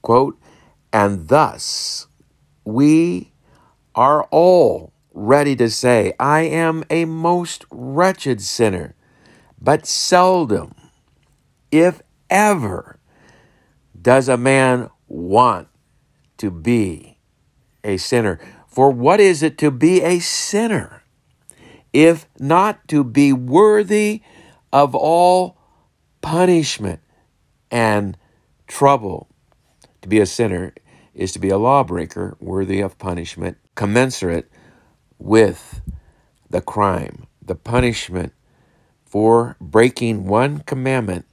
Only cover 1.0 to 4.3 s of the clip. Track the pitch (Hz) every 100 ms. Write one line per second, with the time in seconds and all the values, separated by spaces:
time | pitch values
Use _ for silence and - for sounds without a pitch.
1 | 101 98 80 139 147 - - - - -
2 | - _ _ _ _ _ - 113 147 156
3 | 170 180 - _ _ _ _ _ _ -
4 | 131 147 -